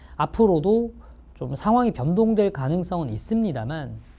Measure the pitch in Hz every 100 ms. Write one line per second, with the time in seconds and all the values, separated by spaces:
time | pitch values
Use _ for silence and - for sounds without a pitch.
0 | - - 151 - 220 160 190 226 233 -
1 | - - - - 131 139 208 247 233 139
2 | 139 185 220 214 202 143 131 175 175 180
3 | 135 107 - 226 214 127 110 160 127 110
4 | -